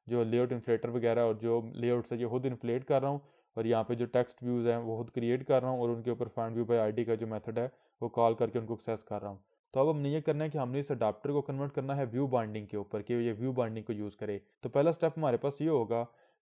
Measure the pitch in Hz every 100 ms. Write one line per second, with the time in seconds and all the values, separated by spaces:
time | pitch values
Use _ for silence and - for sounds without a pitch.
0 | - 120 113 120 123 123 120 113 117 120
1 | 117 117 117 107 117 117 113 - 120 120
2 | 117 120 120 123 131 120 120 120 135 139
3 | 139 143 - _ _ - 113 113 107 120
4 | 120 123 120 - 120 120 117 117 117 113
5 | 117 - 117 127 - 135 127 127 117 117
6 | 117 117 117 - 113 113 113 117 107 107
7 | 113 110 113 107 117 113 127 - _ _
8 | 113 - 117 113 117 117 110 117 - 110
9 | - 104 101 98 _ _ _ 131 147 151
10 | 143 156 147 147 156 135 123 135 143 135
11 | 110 104 143 143 139 135 139 143 135 139
12 | 131 120 139 123 110 107 101 104 98 107
13 | 104 120 117 107 131 127 117 110 107 104
14 | 104 - 104 101 - _ 120 139 156 165
15 | 160 160 151 117 143 143 156 147 110 117
16 | 117 _ _ _